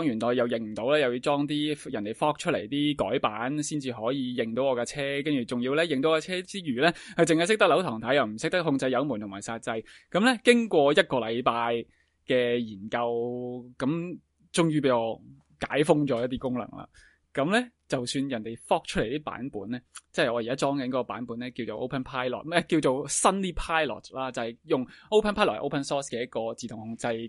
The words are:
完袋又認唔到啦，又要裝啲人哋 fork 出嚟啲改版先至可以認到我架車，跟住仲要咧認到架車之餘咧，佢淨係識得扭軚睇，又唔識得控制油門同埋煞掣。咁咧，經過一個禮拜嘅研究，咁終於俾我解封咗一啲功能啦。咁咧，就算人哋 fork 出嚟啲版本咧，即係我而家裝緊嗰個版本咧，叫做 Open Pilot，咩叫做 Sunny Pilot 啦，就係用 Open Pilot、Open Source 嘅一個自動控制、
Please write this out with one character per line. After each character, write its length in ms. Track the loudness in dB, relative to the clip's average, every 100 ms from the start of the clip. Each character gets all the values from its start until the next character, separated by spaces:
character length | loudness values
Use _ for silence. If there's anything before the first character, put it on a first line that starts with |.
| 4
完 120 | 0
袋 100 | 0
又 140 | 2 2
認 140 | -2 -6
唔 100 | -4
到 100 | 2
啦， 100 | 2
又 140 | 2
要 60 | 0
裝 280 | 0 0 0
啲 460 | 0 -2 -4 -6
人 100 | -6 -6
哋 100 | -2
fork 240 | -2 0
出 120 | -2
嚟 140 | -2 -2
啲 420 | -2 0 0 0
改 80 | 0
版 440 | 0 -2 -4 -2
先 160 | -4 -4
至 120 | -4
可 200 | -4 -2 -2
以 200 | -2 -2
認 180 | -2 0
到 80 |
我 120 | 2 0
架 60 | -2
車， 160 | -4 -4 -2 0
跟 120 | 0
住 80 | 0
仲 160 | -2
要 140 | 0 2
咧 100 | 2
認 160 | 2
到 140 | 2 2
架 60 |
車 200 | 0 -6
之 160 | -6 -8
餘 200 | -4 2
咧， 80 | 2 2 -2 2
佢 40 | 4
淨 100 | 4
係 100 | 4
識 80 | 4
得 80 | 6
扭 160 | 6
軚 180 | 2 -2
睇， 140 | 2 2
又 100 | 2
唔 140 | 0
識 100 | -2
得 140 | 0
控 160 | 2 2
制 100 | 2
油 160 | 2 0
門 140 | -2
同 80 | -6
埋 140 | -8
煞 160 | -8 -8
掣。 260 | -4 -6 -6 -14 _
咁 140 | 0 2
咧， 160 | 4 4
經 240 | 4 4
過 240 | 6 6
一 40 | 6
個 220 | 4 2
禮 240 | 0 0
拜 420 | 2 2 2 0 -4 _ _ _ 0
嘅 300 | 2 2 2
研 300 | -2 -8 -6
究， 800 | -2 0 0 -2 -4 -6 -10 -12 -4
咁 420 | -2 -2 -4 -10 _ _ _
終 180 | 0 2
於 100 | 2
俾 160 | 2 2
我 240 | 0 -4 -12 -20 _ _
解 220 | -2 2 4
封 220 | 4 4
咗 120 | 0 -2
一 40 |
啲 100 | -4
功 160 | -4 -4
能 80 | -6
啦。 180 | -10 -16 _ -20 _ _ -2
咁 160 | 0
咧， 160 | 0 -2 _ -6
就 160 | -4 -2
算 240 | -4 -2
人 160 | -4 -6
哋 100 | -8
fork 260 | 0 0 0
出 140 | -2
嚟 40 | -2
啲 180 | -2
版 260 | -6 -8 -8
本 220 | -8 -6
咧， 100 | -8 -10 -20 -8
即 80 | -2
係 100 | 0
我 80 | 0
而 20 | -2
家 100 | 0
裝 220 | 0 0
緊 80 | 0
嗰 20 |
個 140 | -2 -2
版 200 | -6 -8
本 140 | -8
咧， 120 | -8
叫 120 | -8 -8
做 120 | -6
Open 260 | -4 -6 -4
Pilot， 380 | -4 -2 -4 -2
咩 180 | -2 2
叫 100 | 2
做 300 | 2 0 -2
Sunny 460 | 0 2 2 -2 -4
Pilot 600 | 0 0 0 -2 -10 -6
啦， 160 | -6
就 120 | -4
係 120 | -6 -6 0
用 220 | 0 0 -8 0
Open 260 | 2 4 4
Pilot、 220 | 2 2
Open 220 | -2 -4
Source 280 | -2 -4 -4
嘅 120 | -4 -4
一 20 |
個 260 | -4 -4 -6
自 120 | -10
動 120 | -10
控 160 | -10 -6
制、 120 | -4 -4